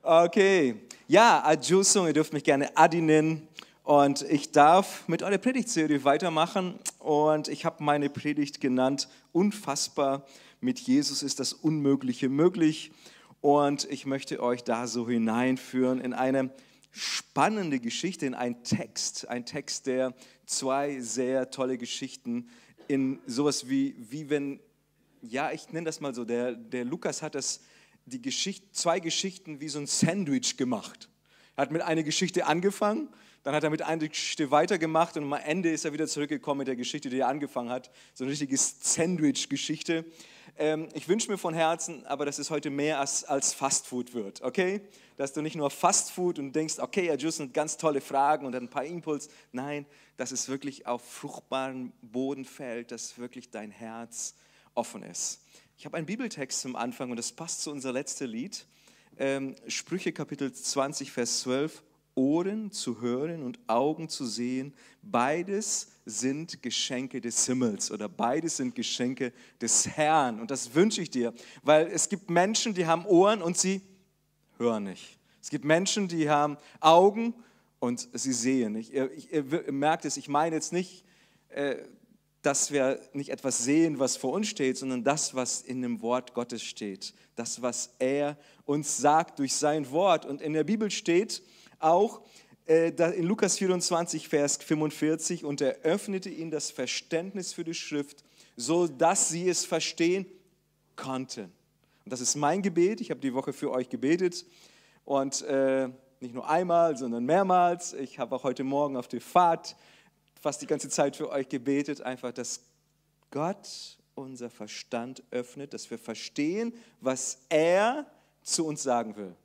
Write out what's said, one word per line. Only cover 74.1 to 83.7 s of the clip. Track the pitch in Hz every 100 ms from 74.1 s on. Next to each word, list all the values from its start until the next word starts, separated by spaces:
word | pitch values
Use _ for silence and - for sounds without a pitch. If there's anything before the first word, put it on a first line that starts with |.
| _ _ _ _ _
hören | 120 110
nicht. | 98 90 - - _ _
Es | -
gibt | 143
Menschen, | 143 160 190 220 190
die | 170 151
haben | 147 147 139 - -
Augen | 156 165 196 208 233 233 - _ _ _
und | 123 120 -
sie | 117 135
sehen | 120 120 135 110
nicht. | 110 110
Ihr, | 135 131
ich, | 156 -
ihr | 160 135
w-, | 160 147
merkt | 139 147 165
es, | 151 139
ich | 143
meine | 143 165 160
jetzt | -
nicht, | 175 180 - _ _ _ _ _
äh, | - 143 - - - _ _ _ _
dass | 147 143 -
wir | 143 131 135 -
nicht | 139 139
etwas | - 135 117
sehen, | 120